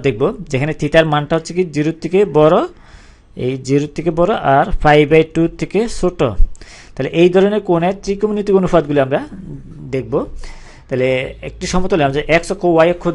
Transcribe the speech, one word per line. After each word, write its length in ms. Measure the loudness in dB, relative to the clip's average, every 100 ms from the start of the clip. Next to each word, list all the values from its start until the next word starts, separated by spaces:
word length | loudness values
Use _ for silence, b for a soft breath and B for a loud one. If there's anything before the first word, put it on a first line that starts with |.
| 0
দেখব, 140 | 0 -2 -4 -6
যেখানে 220 | -4 -4 -4
theta-র 240 | 0 2 2
মানটা 200 | 0 -2 -4
হচ্ছে 140 | -4 -4
কি 60 | -4 -2
জিরো 160 | -2 -4
থেকে 160 | -2 0 2 4
বড়, 180 | 6 4 0 -8 b b b b b -8 -6
এই 80 | -6 0
জিরো 200 | 0 0 -4
থেকে 160 | -4 0
বড় 120 | 0 0 2 2
আর 100 | 2 2
ফাইভ 200 | 4 6 6
বাই 120 | 4 2
টু 100 | 0 -2 -2
থেকে 180 | -6 -4 -4 -2
ছোট। 200 | -4 0 -2 4 2 2 B B B
তাহলে 160 | -8 -4 2
এই 60 | 4 4
ধরনের 260 | 2 0 0
কোণের 260 | 0 0 -4
ত্রিকোণমিতিক 500 | -6 -4 -4 -4 0 0
অনুপাতগুলি 380 | 2 0 2 0 0
আমরা 140 | -2 -6 -14 -16 -16 -16 -16 -8
দেখব। 200 | -8 -4 -6 -6 -10 B B B B B
তাহলে 220 | -2 0 -2 -4 -10 -14
একটি 160 | -10 -4
সমতলে 320 | -2 0 0 0
আমরা 120 | -2 0 -2
এক্স 140 | -2
অক্ষ, 100 | -2 0 4
ওয়াই 140 | 4 2
অক্ষ 100 | -2